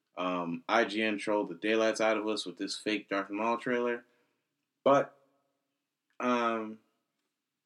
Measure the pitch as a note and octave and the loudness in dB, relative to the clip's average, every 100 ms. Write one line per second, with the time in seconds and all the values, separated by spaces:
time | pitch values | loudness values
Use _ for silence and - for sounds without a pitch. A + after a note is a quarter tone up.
0 | _ - F2+ F2+ E2+ E2+ - A2 G#2+ G#2 | _ -6 -4 -2 -2 -6 0 2 2 0
1 | A2 G2+ A2 G#2 G2+ E2+ G#2+ A2 A2 G#2+ | -2 -2 0 0 -2 -4 0 2 2 2
2 | A2 G#2+ G#2+ G#2 - F2 G2 - A2 G#2 | 2 2 0 -4 -6 -8 -8 -6 -2 -4
3 | - G2 G2 G2+ A2+ A#2 C3 B2 A#2+ A#2+ | -2 -4 -2 -2 -2 -2 0 0 0 -2
4 | - _ _ _ _ _ _ _ C3+ C#3 | -8 _ _ _ _ _ _ _ 4 4
5 | - - _ _ _ _ _ _ _ _ | 2 -8 _ _ _ _ _ _ _ _
6 | _ - B2 A#2+ A#2 A2+ A2 A2 _ _ | _ -4 0 2 0 -2 -6 -12 _ _
7 | _ _ _ _ _ _ | _ _ _ _ _ _